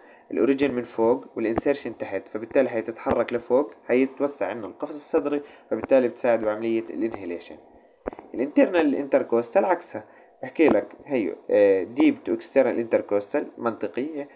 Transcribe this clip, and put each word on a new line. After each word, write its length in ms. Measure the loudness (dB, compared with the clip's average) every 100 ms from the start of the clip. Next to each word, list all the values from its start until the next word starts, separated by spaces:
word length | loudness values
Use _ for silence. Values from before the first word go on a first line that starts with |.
| -18 -20 -8
الأوريجين 420 | 0 2 2 0
من 100 | -2
فوق 420 | -6 0 2 2 -2 -4
والانسيرشن 600 | -2 0 0 -2 -4 -10
تحت، 300 | -8 -8 -8
فبالتالي 420 | -10 -2 0 2
حيتتحرك 640 | 0 -6 -6 -2 -2 0
لفوق، 400 | -4 0 0 0 -6 0
حيتوسع 600 | 2 2 0 -4 -2 -6
عنا 200 | -6 -10
القفص 260 | -10 -10
الصدري، 480 | -10 -2 -2 0 -2 -6 -16 _
فبالتالي 380 | -6 2 2 2
بتساعد 380 | 0 0 2 0
بعملية 400 | -2 -2 -2 -2
الانهيليشن. 680 | -4 -4 -4 -8 -10 -12 -20 -20 -20 _ _ -14 -14 -10
الانترنال 600 | -4 0 4 4 4 2 0
انتركوستال 720 | 2 0 2 0 2 0 2
عكسها، 400 | 0 -4 -10 -14 -20 _ _
بحكي 260 | -8 2 4
لك 180 | 4 0 -10 -4
هيو، 300 | -2 -2 -6 0
آه، 380 | 4 6 4 0 2
deep 140 | 2 2 -2
to 20 |
external 440 | -4 0 2 2 0 0
intercostal 580 | -2 0 -2 -2 -6 -6 -6
منطقية، 720 | -6 -4 -6 -6 -8 -8 -12